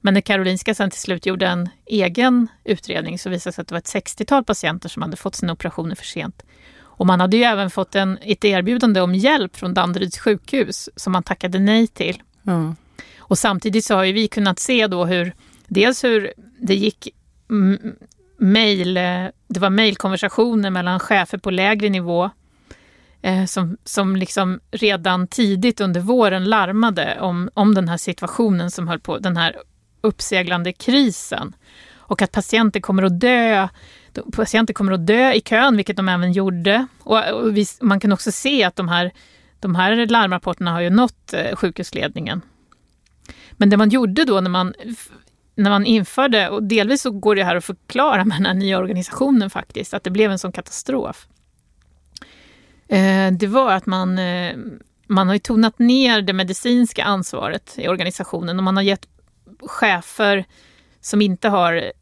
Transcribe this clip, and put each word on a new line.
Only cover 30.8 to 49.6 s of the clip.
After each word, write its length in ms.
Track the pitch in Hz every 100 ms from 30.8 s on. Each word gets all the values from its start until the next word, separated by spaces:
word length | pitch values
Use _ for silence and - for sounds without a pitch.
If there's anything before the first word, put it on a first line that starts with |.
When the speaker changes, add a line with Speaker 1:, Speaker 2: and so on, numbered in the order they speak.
| - 269 262 175 - - - - _ - - -
Speaker 1:
Och 260 | - 202
att 100 | 196
patienter 480 | - - 220 220 196
kommer 240 | - 190
att 160 | 190 175
dö, 480 | 247 247 233 208 190 - - - _ - - -
patienter 380 | 220 220 226
kommer 180 | - 196
att 160 | 190 165
dö 240 | 220 262
i 80 | 233
kön, 340 | - 220 277 220
vilket 220 | 196 196
de 120 | 190
även 220 | 180 180
gjorde. 560 | 180 196 180 170 214 262 _
Och, 280 | - 220 -
och 280 | 220 233 208
vi, 80 | 202 -
man 180 | 240 196
kan 120 | 208
också 200 | 190 -
se 320 | - 269 285
att 120 | 185 -
de 140 | 180
här, 220 | 175 180 - _ _ _ _
de 160 | 196 175
här 320 | 185 226 226
larmrapporterna 640 | 233 196 180 - 170 175
har 100 | 170
ju 80 | 175
nått, 440 | 196 247 - -
eh, 220 | - 117 -
sjukhusledningen. 840 | 185 - - - 147 - 147 175 - _ _ _ _ _ _ _ - - -
Men 180 | - 202
det 80 | 202
man 120 | 214
gjorde 360 | 254 226 196 320
då 160 | 196
när 80 | 185
man, 240 | 180 185 - 220 233 - - _ _ _ -
när 140 | 202
man 160 | 202 202
införde, 640 | 220 180 - 269 220 190
och 140 | 202
delvis 380 | 208 220 202 277
så 100 | 254
går 240 | 202 208 202
det 80 |
här 120 | 185 175
att 100 | -
förklara 600 | 185 _ 240 294 226 196
med 120 | 160
den 80 | 190
här 80 |
nya 240 | 185 196 190
organisationen 720 | 185 180 180 - 269 262 196
faktiskt, 440 | -